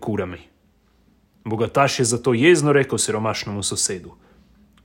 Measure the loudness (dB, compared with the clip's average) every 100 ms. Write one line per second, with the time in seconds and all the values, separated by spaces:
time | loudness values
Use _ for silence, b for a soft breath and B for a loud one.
0 | -4 -4 -6 -10 -18 _ _ _ _ _
1 | _ _ _ _ -6 -2 0 2 2 2
2 | 0 0 0 4 4 4 4 2 2 -2
3 | -2 -2 -2 -4 -6 -6 -6 -4 -4 -6
4 | -12 -20 b b b _ _ _